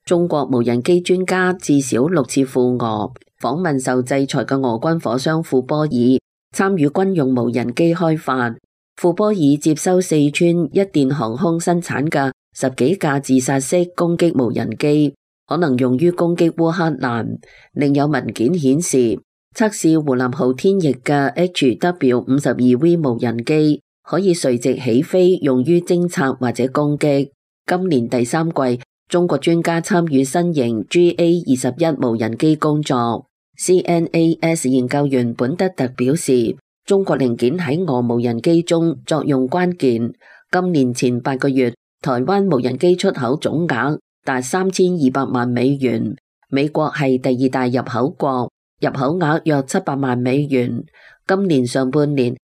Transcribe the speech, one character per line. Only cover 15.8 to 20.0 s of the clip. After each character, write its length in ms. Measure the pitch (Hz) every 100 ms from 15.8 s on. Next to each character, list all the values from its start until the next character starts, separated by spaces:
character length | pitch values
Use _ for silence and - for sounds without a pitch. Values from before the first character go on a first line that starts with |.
| 127 127
於 120 | 175
攻 240 | 175 170
擊 160 | 170 165
烏 200 | 165 165
克 180 | 175 165 143 127
蘭。 200 | 117 113 117 - - _
另 200 | - 143
有 140 | 143 147
文 180 | 135 120
件 240 | 104 117 160
顯 240 | 131 143
示， 380 | 180 135 117 - _ _ _
測 160 | - 214
試 320 | - 160 160